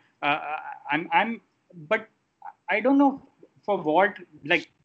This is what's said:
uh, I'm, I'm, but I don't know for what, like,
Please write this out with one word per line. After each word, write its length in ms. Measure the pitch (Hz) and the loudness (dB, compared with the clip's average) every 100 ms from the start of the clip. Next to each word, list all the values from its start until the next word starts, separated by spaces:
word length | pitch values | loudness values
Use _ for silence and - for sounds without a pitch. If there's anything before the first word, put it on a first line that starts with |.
| _ _ | _ _
uh, 180 | 147 151 151 151 143 - - | -2 -2 -4 -10 -12 -14 -4
I'm, 180 | 151 180 | -4 0
I'm, 280 | 170 214 226 - _ _ 175 151 | 0 0 -4 -14 _ _ -20 -4
but 200 | 220 220 _ _ _ - - - | -4 -4 _ _ _ -20 -16 -4
I 120 | 202 | -2
don't 180 | 220 277 | 2 4
know 240 | 277 269 - _ - _ | 4 2 -10 _ -20 _
for 140 | - 196 | -4 -2
what, 380 | 147 156 196 202 180 151 | 2 4 2 0 -16 -16
like, 260 | 143 170 - _ | -2 -2 -2 _